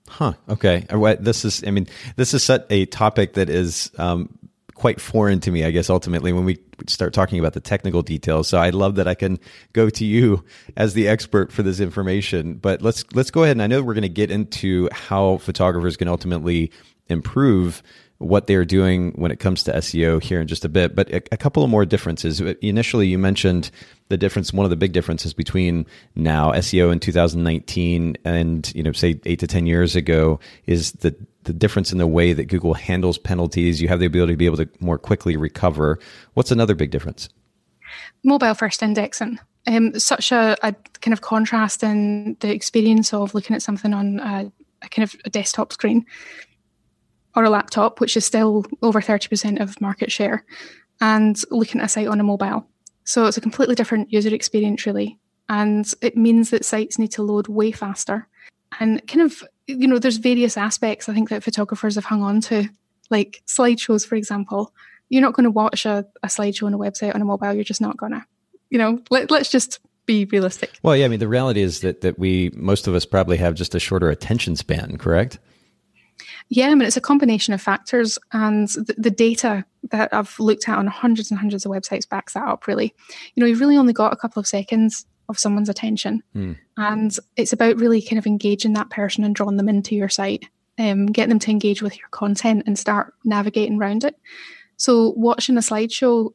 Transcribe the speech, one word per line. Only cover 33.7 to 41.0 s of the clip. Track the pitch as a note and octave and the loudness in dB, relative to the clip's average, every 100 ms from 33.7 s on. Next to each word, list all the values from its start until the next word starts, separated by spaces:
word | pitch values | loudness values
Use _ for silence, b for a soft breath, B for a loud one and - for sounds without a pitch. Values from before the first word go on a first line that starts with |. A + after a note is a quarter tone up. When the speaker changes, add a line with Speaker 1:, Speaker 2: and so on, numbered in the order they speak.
| D#2 | 0
Speaker 1:
You | E2 | 0
have | F2 | 2
the | F2 | 2
ability | F2 E2+ | 2 2
to | D#2+ | 4
be | E2+ | 2
able | D#2 | 2
to | D#2 _ | -4 _
more | F2+ D#2 | -4 -4
quickly | - G2+ F2+ D#2 | -2 -2 0 -2
recover. | D#2 - F2+ D2 D2+ D#2 B B B | -4 0 -2 2 0 0 B B B
What's | - B2 | -4 0
another | A#2 A2 | 2 2
big | F2 C#2+ | 0 -2
difference? | C#2 - - - _ _ _ _ _ B B B _ | -4 -8 -12 -18 _ _ _ _ _ B B B _
Speaker 2:
Mobile | C4 C#4+ A#3+ | 2 4 2
first | G#3+ G#3+ - | 0 -4 -2
indexing. | A3 G#3+ G#3 - A3+ A3+ _ _ - | -2 -2 -4 -6 -8 -10 _ _ -2
Um, | A3+ A3+ G#3 | 2 2 0
such | - C4+ - | -2 0 2
a, | A#3+ A3 G#3+ | 2 2 2
a | A3 G#3 _ - | -2 -4 _ -6